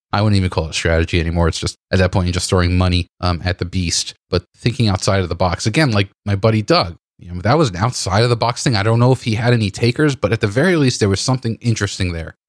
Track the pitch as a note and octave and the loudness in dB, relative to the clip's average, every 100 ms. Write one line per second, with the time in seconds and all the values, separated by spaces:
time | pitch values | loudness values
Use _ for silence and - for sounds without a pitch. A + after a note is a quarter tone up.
0 | _ G2+ G#2+ G2 F#2 - D#2+ - E2+ E2 | _ 0 2 2 2 0 -2 -2 0 2
1 | E2+ F2 E2 E2+ E2+ - D2+ - - F#2 | 2 0 0 0 0 0 -6 -8 -2 0
2 | F#2 G2+ F2 F2+ - F#2 F2 F2+ F2+ F2 | 2 2 0 -2 0 2 2 2 2 0
3 | - _ F2+ F2 E2+ F2 F2 F#2+ E2+ - | -2 _ -4 -2 -4 -4 -4 -4 -4 -4
4 | - - _ F2+ - _ A#2+ - G#2+ F#2 | -6 -12 _ -4 -4 _ -4 0 0 0
5 | - G2 F2 F2 F#2 E2+ A2+ C3 D3 G2+ | 0 0 -2 -2 -2 -2 -2 0 2 0
6 | G2+ _ G2+ G2 A2 A2 G#2 E3+ F#2+ E2 | -2 _ -4 0 2 2 2 0 0 -8
7 | _ _ F2 F2+ F#2+ D3+ C3+ F2 A#2 - | _ _ -14 -4 0 2 2 0 -2 -2
8 | - G2 A#2+ A#2 A#2 - - G#2+ G#2 A#2 | -2 0 2 0 -2 -2 -2 0 2 4
9 | B2 B2+ A#2+ G#2 A#2 A#2+ G2+ - A#2+ A#2+ | 4 2 0 -2 2 2 0 0 0 2
10 | D3+ C3 - A2+ G#2 G#2+ F3+ E3+ C3 - | 0 0 -2 0 -2 0 2 2 2 2
11 | G#2 G2 - B2+ A#2 A2 A#2 A2 G2+ - | 0 0 -2 -4 -4 -4 -2 -2 -2 -4
12 | F2+ E2+ D#2+ - | -6 -6 -10 -16